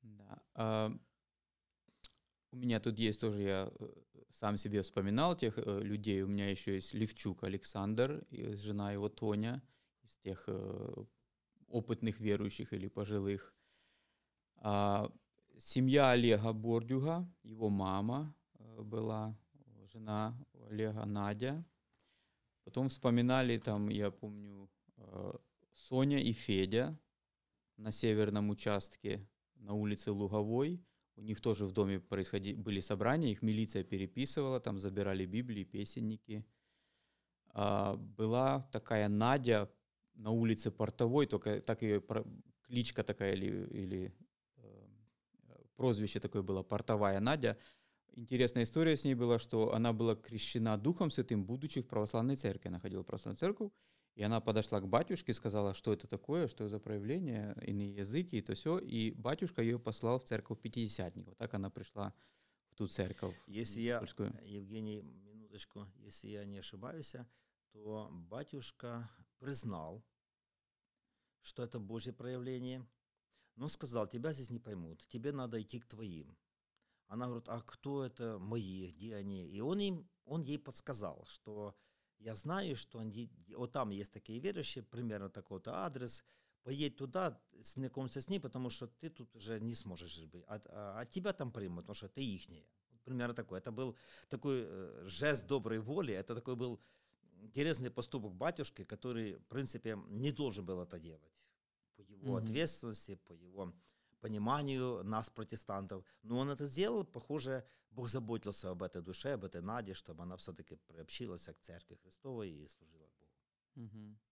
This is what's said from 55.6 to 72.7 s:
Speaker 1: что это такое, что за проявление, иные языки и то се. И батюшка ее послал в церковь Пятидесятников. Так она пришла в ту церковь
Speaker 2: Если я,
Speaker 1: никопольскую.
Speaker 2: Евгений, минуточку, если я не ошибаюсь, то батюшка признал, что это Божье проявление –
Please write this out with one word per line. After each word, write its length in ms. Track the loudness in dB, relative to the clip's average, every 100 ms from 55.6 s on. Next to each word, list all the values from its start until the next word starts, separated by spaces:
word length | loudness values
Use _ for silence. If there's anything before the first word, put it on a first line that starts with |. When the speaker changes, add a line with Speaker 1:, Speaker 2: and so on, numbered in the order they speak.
| 0
Speaker 1:
что 180 | 0 0
это 160 | 0 0
такое, 400 | -8 -2 0 0
что 200 | 0 -4
за 120 | -4
проявление, 720 | -4 -4 -2 -2 0 -2 -4 -6
иные 320 | -2 0 0
языки 440 | -2 0 0 0 -2
и 40 |
то 140 | -2 -2
се. 220 | 2 0
И 340 | 0 0 0
батюшка 500 | 0 0 0 0 2
ее 160 | 2 2
послал 400 | -2 0 2 2
в 60 |
церковь 360 | 2 -4 -2 -6
Пятидесятников. 760 | -4 -2 -2 -2 -4 -6 -14 -8
Так 180 | -4
она 160 | -2 -4
пришла 420 | -6 -12 -6 -6 -6 -20 _ _ _ _
в 40 |
ту 140 | -6 -4
церковь 480 | 0 -2 -2 -6 -6 -10
Speaker 2:
Если 340 | -6 -4 -2
я, 120 | 0 0
Speaker 1:
никопольскую. 360 | -2 -4 -4 -4
Speaker 2:
Евгений, 580 | -10 -12 -8 -8 -6 -8
минуточку, 840 | -10 -18 -20 -20 -20 -16 -14 -12 -14 -16 -18
если 220 | -14 -10
я 160 | -8
не 140 | -8 -10
ошибаюсь, 560 | -12 -12 -10 -10 -10 -12 -14 _ _ _ _
то 360 | -14 -6 -6 -6
батюшка 1000 | -12 -10 -10 -8 -10 -12 -10 -8 -8 -8 -14 -20 _
признал, 640 | -6 -4 -4 -6 -6 -10 -16 _ _ _ _ _ _ _ _ _ _ _ _ _
что 200 | -14 -8
это 160 | -8 -6
Божье 340 | -6 -6 -8
проявление – 760 | -8 -8 -6 -4 -4 -4